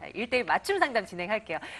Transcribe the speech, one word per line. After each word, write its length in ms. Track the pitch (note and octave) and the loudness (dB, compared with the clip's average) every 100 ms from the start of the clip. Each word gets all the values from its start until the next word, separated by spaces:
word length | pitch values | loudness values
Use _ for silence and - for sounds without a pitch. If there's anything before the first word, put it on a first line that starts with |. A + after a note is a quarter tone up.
| - | -10
일 140 | - A#3+ | -6 0
대일 160 | B3+ | 0
맞춤 340 | F3+ D#3+ - G4 | 4 2 2 2
상담 280 | D#4+ A3+ F#3+ | 2 2 -2
진행할게요. 520 | F3 F3+ G#3+ - D#3 - - | -4 -2 -2 -2 -6 -6 -2